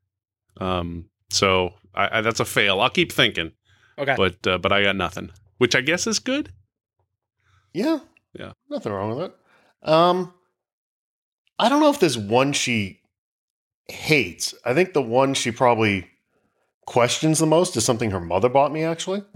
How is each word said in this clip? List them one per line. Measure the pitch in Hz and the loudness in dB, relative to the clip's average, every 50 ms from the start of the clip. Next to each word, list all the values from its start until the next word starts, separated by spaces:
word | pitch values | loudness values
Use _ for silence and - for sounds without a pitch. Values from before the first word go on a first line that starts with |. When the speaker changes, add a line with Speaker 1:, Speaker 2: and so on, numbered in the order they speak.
| _ _ _ _ _ _ _ _ _ _ _ - | _ _ _ _ _ _ _ _ _ _ _ -8
Speaker 1:
Um, | - 92 92 90 87 85 85 85 85 - _ _ _ _ | -6 -4 -4 -4 -4 -6 -8 -12 -14 -16 _ _ _ _
so | - - - 98 95 92 92 90 - _ _ _ _ | -2 0 2 4 4 2 2 0 -4 _ _ _ _
I, | 92 101 - - 113 | -2 -2 0 0 -2
I, | |
that's | 110 110 113 - | -2 -2 -2 -2
a | 123 | -4
fail. | - - 131 110 101 95 95 | -2 0 0 2 2 2 2
I'll | 110 127 | 0 0
keep | - - 170 - | 2 0 -2 -2
thinking. | - - 139 110 92 90 85 80 - _ _ _ _ _ _ _ _ - | 0 0 0 0 0 -4 -8 -8 -10 _ _ _ _ _ _ _ _ -8
Speaker 2:
Okay. | 143 135 135 113 | -4 -4 0 2
Speaker 1:
But, | 98 92 90 _ - 107 | 0 0 0 _ -2 -2
uh, | 92 92 | -2 0
but | 85 98 | 0 0
I | 101 101 101 | 2 2 2
got | 101 98 | 0 0
nothing, | 98 90 82 - - 92 87 - - _ _ _ _ | 0 -4 -6 -6 -10 -14 -14 -16 -20 _ _ _ _
which | 123 120 - | 0 2 2
I | 135 | 0
guess | 127 139 160 180 - 233 | 0 0 -2 -2 -2 -4
is | 220 - | -4 -4
good. | - - 254 285 302 - - _ _ _ _ _ _ _ _ _ _ _ _ _ _ _ _ _ _ _ _ _ _ _ _ | -4 -4 -4 -4 -4 -8 -14 _ _ _ _ _ _ _ _ _ _ _ _ _ _ _ _ _ _ _ _ _ _ _ _
Speaker 3:
Yeah. | 156 214 302 320 294 - _ _ _ _ _ _ | -4 0 0 0 -2 -4 _ _ _ _ _ _
Speaker 1:
Yeah. | - - 98 - _ _ _ | -16 -16 -16 -16 _ _ _
Speaker 3:
Nothing | 285 277 - - 104 | -10 -8 -6 -4 -4
wrong | 95 98 107 113 | -4 -2 -4 -4
with | 131 175 | -4 -6
it. | - - _ _ _ _ _ _ _ _ _ _ - | -8 -10 _ _ _ _ _ _ _ _ _ _ 2
Um, | 156 160 170 180 180 180 180 180 - _ _ _ _ _ _ _ _ _ _ _ _ _ _ _ _ _ _ _ _ _ _ _ _ _ | 4 4 6 4 4 0 -2 -6 -10 _ _ _ _ _ _ _ _ _ _ _ _ _ _ _ _ _ _ _ _ _ _ _ _ _
I | - 226 | 0 2
don't | 269 294 | 4 4
know | 311 - | 4 2
if | - - | 2 4
there's | - 165 123 117 | 2 0 0 -2
one | 104 98 110 123 135 139 139 | -4 0 2 2 2 2 0
she | - - 127 123 113 101 95 - _ _ _ _ _ _ _ _ _ _ _ _ _ _ _ _ _ _ - | -2 -2 -2 -2 -2 -2 -4 -8 _ _ _ _ _ _ _ _ _ _ _ _ _ _ _ _ _ _ -20
hates. | - - - - 160 147 113 90 82 - - - - - _ | -18 -12 -2 0 2 2 2 -2 -6 -10 -10 -10 -10 -10 _
I | 120 120 | -2 0
think | 151 185 185 - | 0 0 2 0
the | 151 | -2
one | 135 113 113 127 135 139 139 | -2 0 2 2 2 2 0
she | - - 127 | -2 -2 -4
probably | 110 - 135 123 120 110 113 107 101 95 87 - _ _ _ _ _ _ _ _ _ _ _ _ _ _ _ | -2 2 2 4 4 4 2 2 2 0 -4 -8 _ _ _ _ _ _ _ _ _ _ _ _ _ _ _
questions | - - 127 117 120 - - - 156 156 156 | -2 0 2 2 2 0 0 2 2 2 2
the | 160 | 2
most | 156 156 160 180 175 - 120 | 2 4 2 2 2 -2 -2
is | 107 | 0
something | - 123 110 123 110 | 0 0 0 0 -2
her | 98 95 | -2 -4
mother | 85 85 85 95 98 123 | -4 -2 -2 0 0 2
bought | 123 139 139 147 135 | 2 2 2 2 0
me, | 156 156 | -4 -4
actually. | 165 165 165 - - 190 208 202 _ _ | -4 -4 -6 -6 -6 -6 -6 -8 _ _